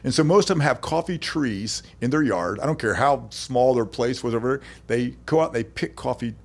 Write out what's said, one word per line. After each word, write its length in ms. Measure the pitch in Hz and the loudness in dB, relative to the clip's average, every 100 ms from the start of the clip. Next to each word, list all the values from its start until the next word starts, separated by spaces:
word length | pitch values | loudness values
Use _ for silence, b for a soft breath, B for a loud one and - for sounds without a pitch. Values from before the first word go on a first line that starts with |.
And 100 | 135 | -2
so 80 | 160 | 2
most 280 | 151 196 196 | 6 4 4
of 60 | 156 | 2
them 40 | |
have 200 | 143 123 | 2 0
coffee 380 | - 160 170 175 | -2 -2 -2 -6
trees 640 | - 160 131 98 107 - B B | -4 -2 -2 -2 -6 -8 B B
in 100 | 120 | 0
their 120 | 151 | 2
yard. 380 | 135 90 87 104 | 2 2 -2 -2
I 60 | 139 | -2
don't 120 | 156 | -2
care 160 | 113 | 0
how 320 | 90 139 131 113 | 2 2 2 -2
small 440 | - - 123 131 | -12 -4 2 4
their 100 | 123 | 4
place 380 | 107 - 123 127 | 0 -2 -2 -2
was 140 | 120 113 | -2 -2
over 220 | 123 139 | -2 -4
there. 20 | B B - | B B -4
They 300 | 120 123 - - | -2 -2 -8 0
go 140 | 160 | 2
out 60 | 160 | 2
and 100 | 117 | -2
they 80 | |
pick 320 | 110 - - - | -6 -6 -8 -6
coffee 400 | 127 123 117 - | -6 -4 -6 -8